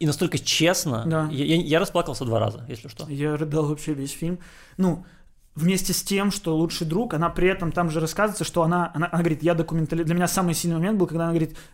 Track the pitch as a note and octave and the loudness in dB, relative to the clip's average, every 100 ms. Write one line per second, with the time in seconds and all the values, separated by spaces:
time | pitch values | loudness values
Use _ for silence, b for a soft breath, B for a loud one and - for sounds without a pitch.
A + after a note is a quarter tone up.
0 | D#3 C#3 F3 C3+ - - D#3+ F#3 E3 A2+ | -2 0 0 -2 -2 2 4 2 0 -2
1 | B2+ D#3+ D#3 C3 C#3+ E3 D#3+ D#3+ F#3+ F3 | 0 0 -2 -2 2 2 4 2 2 0
2 | E3 A#2 B2+ A2+ G#2+ A2 A#2 A#2 C#3+ - | -2 -4 0 2 0 -2 -10 -12 -12 -14
3 | D3+ C#3 D3+ D3+ D#3 D#3 D3 D3 - C#3+ | -10 -4 -2 -2 -2 0 0 -2 -4 -4
4 | C3+ - E3 F3+ B B B - F#3 D#3+ | -6 -6 -6 -6 B B B 0 0 0
5 | B B B - _ - E3+ F#3+ F3+ F3 | B B B -20 _ -2 0 2 0 -2
6 | - G3 G3+ F#3+ E3 D#3 E3 - D#3+ E3+ | 0 0 2 -2 0 0 0 -2 -2 -2
7 | A#3+ D#3 E3+ E3+ F3+ F#3+ E3+ F3 E3+ D#3 | -2 0 0 2 2 2 -2 0 0 0
8 | D#3+ - G#3+ G3 D#3+ F3 D#3+ F3 E3+ D3 | -2 0 0 0 -2 2 2 2 0 -2
9 | E3+ E3 E3+ D3 D#3+ E3+ E3 D#3+ D3+ E3 | -2 0 0 2 2 2 2 0 0 0
10 | E3 F3 E3+ F#3+ F3 D#3+ E3+ D#3+ F#3 G#3+ | 0 2 2 2 0 0 0 0 2 2
11 | E3+ D#3+ E3 E3 D#3+ - B | 2 0 0 0 0 -4 B